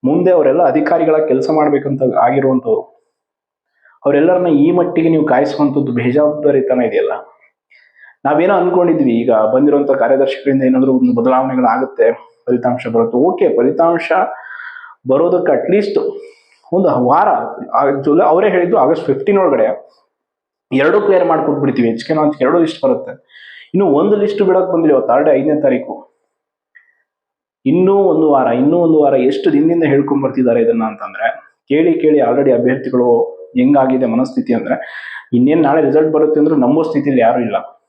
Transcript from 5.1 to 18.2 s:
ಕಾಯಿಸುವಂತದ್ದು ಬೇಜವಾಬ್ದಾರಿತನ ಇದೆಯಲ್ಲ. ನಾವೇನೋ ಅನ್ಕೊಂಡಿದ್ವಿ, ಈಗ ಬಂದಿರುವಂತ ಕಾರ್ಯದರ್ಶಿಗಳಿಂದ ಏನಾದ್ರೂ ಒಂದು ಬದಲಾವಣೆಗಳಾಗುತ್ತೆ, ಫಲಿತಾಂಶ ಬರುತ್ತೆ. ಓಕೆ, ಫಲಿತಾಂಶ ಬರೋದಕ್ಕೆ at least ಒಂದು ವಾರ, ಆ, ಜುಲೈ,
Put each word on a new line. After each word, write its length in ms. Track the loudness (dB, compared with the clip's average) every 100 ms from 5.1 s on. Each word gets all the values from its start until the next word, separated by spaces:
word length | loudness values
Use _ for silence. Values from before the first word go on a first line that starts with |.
| 0 2
ಕಾಯಿಸುವಂತದ್ದು 680 | 0 0 0 -2 0 -2
ಬೇಜವಾಬ್ದಾರಿತನ 920 | -2 0 0 0 0 0 0 0 0
ಇದೆಯಲ್ಲ. 300 | 0 -2 -2 -6 -12 _ _ _ _ _ _ _ -20 _ -2
ನಾವೇನೋ 280 | 0 2
ಅನ್ಕೊಂಡಿದ್ವಿ, 580 | 2 0 0 0 2 0
ಈಗ 200 | 0 2
ಬಂದಿರುವಂತ 600 | 2 2 2 2 2 0
ಕಾರ್ಯದರ್ಶಿಗಳಿಂದ 720 | 0 0 2 0 -2 -2 0
ಏನಾದ್ರೂ 300 | 0 2 2
ಒಂದು 280 | 2 0 0
ಬದಲಾವಣೆಗಳಾಗುತ್ತೆ, 920 | 0 0 0 -2 0 -2 -4 -2 -2 -2 -10 _ -4
ಫಲಿತಾಂಶ 420 | -2 -2 -4 -4
ಬರುತ್ತೆ. 300 | -2 0 0
ಓಕೆ, 320 | 0 0 0 2
ಫಲಿತಾಂಶ 540 | 0 0 0 0 -2 -2 -2 -6 -16 -18 -18 -18 -20 -16 -2
ಬರೋದಕ್ಕೆ 440 | 0 2 0 0
at 240 | -2 0 -2
least 240 | 0 -2 -4 -8 -18 _ _ _ _
ಒಂದು 340 | -2 0 0 0
ವಾರ, 220 | 2 2 0 -4 -12 -6
ಆ, 280 | -2 -2 -2
ಜುಲೈ, 240 | 0 2